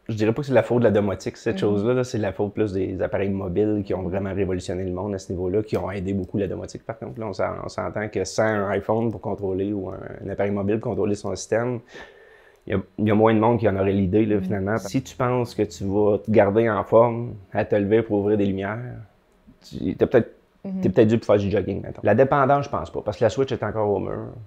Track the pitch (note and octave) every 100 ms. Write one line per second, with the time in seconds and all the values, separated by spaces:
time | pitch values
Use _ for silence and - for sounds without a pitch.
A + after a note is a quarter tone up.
0 | - G#2+ A2 A#2 C#3 A#2+ - A#2+ A#2 G#2
1 | G2+ F2+ A#2+ - A#2 G2 G#2+ G2+ A2+ B2+
2 | B2 A2 A2+ - G#2 G2+ G#2+ F#2+ F#2+ F#2
3 | F2+ G2 G2 G2 F#2+ F2+ G#2+ G#2+ G2 F2+
4 | F2+ G2 F#2+ F#2 F2+ F2+ - F2+ F#2+ F2+
5 | G#2 G2 - F2+ F#2 G#2 G#2+ F#2 F2 G2
6 | F#2 G2 F2+ G#2 F#2 F#2 F#2+ - - -
7 | B2+ B2 A2 F#2+ F#2 F#2 - - F#2 G#2+
8 | G#2+ G2+ F#2+ - A2 G#2+ G2 G2 G2+ A2
9 | A2+ G#2 G#2+ F#2+ G2 F#2+ G2+ G#2 F#2+ F#2+
10 | - - F#2+ G2 G2+ G2+ G2 G#2+ B2 F#2+
11 | G2+ G#2 G2 F#2 - A2 A#2+ A#2+ - -
12 | - - - - - _ - G2 - -
13 | A2 G#2 A2 G#2+ A2+ A#2+ G#2+ F#2+ G2 G2+
14 | F#2 G#2+ A2 G#2 F#2 G2+ G2 A2+ G2 C3+
15 | - - B2 B2 A#2+ - G#2 - G2 G2+
16 | G#2 G2+ - G#2+ G2+ G#2+ A2+ G2 - A2+
17 | A#2+ A#2 A#2+ G#2 - G2+ A2 G#2+ G2+ A2+
18 | A2+ G#2 G2+ G#2 G2+ F#2+ G2+ A2+ B2 A2+
19 | G#2+ _ _ _ - _ - - F#2 -
20 | A2 B2 - - _ _ G3 F#3+ G#2 B2+
21 | A2 A2+ - G#2 G2 F2+ - F#2 - -
22 | G#2 A2 C3+ D3 C3 C#3+ - F#2 E2 -
23 | G#2+ - A2+ C3+ C3+ A2+ G#2+ G#2+ G#2 G2
24 | F#2+ G#2+ A2+ A2+